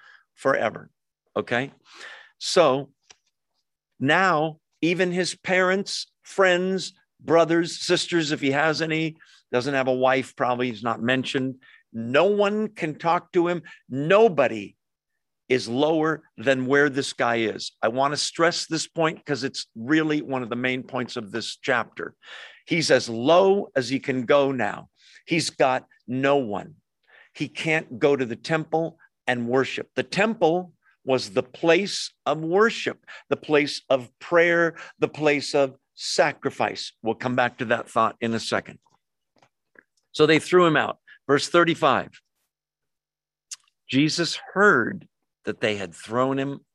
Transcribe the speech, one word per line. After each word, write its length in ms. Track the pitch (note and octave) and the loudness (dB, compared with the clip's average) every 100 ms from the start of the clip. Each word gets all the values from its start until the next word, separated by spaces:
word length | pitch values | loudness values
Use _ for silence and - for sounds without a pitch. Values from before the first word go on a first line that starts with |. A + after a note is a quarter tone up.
| - - _ | -20 -20 _
forever, 560 | _ C3+ C3+ A2 - - _ _ _ _ - | _ -2 0 0 -4 -12 _ _ _ _ -6
okay? 360 | G#2+ A#2+ C3+ - _ - - - - _ | -2 -4 -4 -10 _ -20 -20 -20 -20 _
So 520 | - F#3+ D#3 C3+ - _ - - _ _ _ _ _ _ _ - | 0 4 6 4 -2 _ -20 -20 _ _ _ _ _ _ _ -4
now, 640 | C3+ E3 F#3+ D#3 D#3+ D#3 _ _ | 2 4 4 2 0 -4 _ _
even 280 | D#3+ F3 F3+ | -2 0 0
his 240 | F3+ F3 | 0 -4
parents, 760 | - - F#3 F#3 F#3+ G3 - - _ | -6 -2 0 2 0 -4 -8 -12 _
friends, 720 | - - F#3+ F3 F#3 F#3+ - - _ _ | -8 2 4 4 0 -4 -6 -14 _ _
brothers, 600 | A#2+ E3 D#3+ E3+ E3+ - | 2 4 4 2 0 -6
sisters, 500 | - F3 - F3 D3 | -2 0 0 -2 -2
if 100 | D3+ | -2
he 100 | C#3 | 0
has 320 | C#3 D#3+ D3 | 2 0 0
any, 340 | D#3+ D#3+ D#3+ D#3 _ _ _ | -2 -2 -4 -6 _ _ _
doesn't 220 | B2 B2+ | -4 0
have 140 | C3+ C3 | 0 0
a 60 | |
wife, 420 | B2+ B2+ C3 B2 - | 2 2 2 -2 -4
probably 340 | B2+ B2 B2+ | -2 0 -4
he's 120 | G#2+ | -4
not 200 | A#2 A2+ | -4 -2
mentioned. 540 | A#2 C3 B2+ C#3 C3 B2+ _ _ _ | 0 -2 -2 -4 -4 -6 _ _ _
No 320 | A2+ A#2 C3+ | -10 0 2
one 440 | F#3 G#3 G3+ G#3+ G#3+ | 2 2 0 0 -4
can 300 | - E3 B2+ | -6 -8 -4
talk 340 | E3+ E3+ - | -2 -2 0
to 160 | F#3 E3+ | 0 0
him. 140 | F3 - - - | -2 -8 -20 -10
Nobody 880 | C3 D3 G3 A3+ D3+ A#2+ A2 G2 - _ _ _ _ _ _ - | -6 2 4 4 4 0 -2 -10 -16 _ _ _ _ _ _ -2
is 200 | C3 A#2 | -2 0
lower 600 | B2 D3+ D#3+ D#3 D3+ - - | 0 2 2 0 -4 -8 -4
than 300 | A2+ C3 B2+ | 0 0 2
where 240 | C#3+ D3 | 4 4
this 220 | C3+ C3+ | 0 -4
guy 240 | - A#2+ A#2 | -2 0 0
is. 360 | A2 G2 - - | 0 -4 -10 -4
I 80 | A2+ | -2
want 240 | B2 C#3 | 0 0
to 60 | D3 | -2
stress 480 | - - E3+ E3+ - | -6 0 0 0 -4
this 200 | D#3+ - | -6 -6
point 380 | E3 D#3+ - | -2 -2 -2
'cause 200 | - C3+ | -6 -6
it's 220 | C3 - - A2+ | -6 -8 -12 -12
really 440 | A#2 D#3 D#3 D3+ | 0 0 2 -2
one 220 | C3+ C3 | -4 -6
of 80 | A#2 | -6
the 60 | A#2+ | -4
main 260 | B2+ B2+ | -4 -4
points 340 | B2+ B2+ A#2+ - | -6 -8 -8 -10
of 140 | G2+ | -10
this 260 | A2 G#2 - | -8 -8 -8
chapter. 580 | - B2 A2 - - - - - - - - | -2 -2 -4 -10 -14 -14 -20 -20 -20 -20 -4
He's 240 | E3+ D3 | -2 2
as 180 | C3 A#2+ | 2 2
low 600 | A2+ C3 F3 G3 G3+ - C#3 | -2 2 4 6 2 0 -4
as 120 | A#2 | -2
he 120 | C3 | -4
can 260 | - C3 A#2 | -4 -4 2
go 240 | C#3+ C#3 | 2 2
now. 400 | C3 G2+ F2+ - _ _ - | 0 -4 -6 -14 _ _ -20
He's 260 | - E3+ C3+ | -4 -2 -2
got 360 | - C#3 B2+ - _ - | 0 0 0 -4 _ -8
no 300 | B2+ C#3 C#3+ | -2 2 2
one. 380 | A#2 F#2+ - - _ _ _ - _ | 0 -6 -10 -18 _ _ _ -20 _
He 160 | - D3 | -10 -8
can't 500 | - D#3+ D#3+ D#3+ A#2 | -4 -2 -2 -2 0
go 180 | D3 C#3+ | 2 2
to 100 | B2 | 0
the 100 | A2+ | -6
temple 640 | - D#3+ D#3 D#3+ E3 - _ _ - | -4 -4 -2 -4 -4 -8 _ _ -4
and 220 | B2 A#2 | -2 0
worship. 420 | C3 B2+ - - | 0 0 -4 -6
The 80 | - | -6
temple 680 | B2 E3+ A3 A3 E3 F3 F3+ _ _ _ | -4 0 0 2 0 0 -4 _ _ _
was 260 | - B2+ A2 | -2 -2 0
the 120 | G2+ | -4
place 680 | - - E3 E3+ G3 - - - - | -4 -2 2 2 2 -6 -10 -8 -4
of 140 | D#3 | -4
worship, 680 | D#3+ F#3+ A3 A3 - - - - - | 0 2 2 0 -6 -8 -14 -20 -6
the 80 | C#3 | -6
place 460 | - D3+ C#3+ - - | 2 2 2 -4 0
of 220 | C3+ A#2+ _ | -2 -2 _
prayer, 580 | - E3+ E3+ E3+ E3+ E3 - - | 0 4 4 4 0 -2 -14 -4
the 100 | D3+ | -4
place 460 | C#3+ D3+ D3 C3 | 0 0 0 0
of 220 | D3 C3+ B2 _ | 0 0 -2 _
sacrifice. 1000 | - - - D#3+ - A2 - G#2+ G2+ - - | -14 -2 0 2 0 -6 -2 -2 -2 -10 -8
We'll 120 | A2 | -6
come 220 | A2+ B2+ B2+ | -4 -2 0
back 220 | A#2+ - | 0 -2
to 80 | A#2 | -2
that 220 | A#2 - | -2 -2
thought 280 | A#2+ A2 - | 0 0 -2
in 140 | A#2 | -4
a 60 | A2+ | -4
second. 400 | - G#2 - - _ _ _ _ _ _ _ _ _ _ _ _ _ | -2 -4 -4 -14 _ _ _ _ _ _ _ _ _ _ _ _ _
So 160 | - D3+ | 2 4
they 140 | D3+ | 4
threw 260 | - F3+ F3 | 4 4 4
him 100 | C#3+ | 4
out. 220 | G#2+ - _ - - | 0 -6 _ -12 0
Verse 200 | C#3 - | 0 2
thirty-five. 720 | F3 E3 D#3+ D#3 A2 D2+ - _ _ _ _ _ _ _ _ _ _ _ _ _ - _ _ - | 2 2 2 2 2 -2 -12 _ _ _ _ _ _ _ _ _ _ _ _ _ -20 _ _ -4
Jesus 520 | B2+ D3+ F3 E3 - - | 0 0 0 -4 -6 -6
heard 520 | F#3 G3+ C#3+ G#2+ G3 - _ _ _ | 2 4 4 2 -6 -14 _ _ _
that 160 | - - | -10 -4
they 160 | A2+ G#2 | -2 -2
had 180 | F#2 | -8
thrown 440 | E2+ - A#2 C3 C3+ | -12 -6 -2 0 -2
him 260 | C#3 C#3 _ | -6 -8 _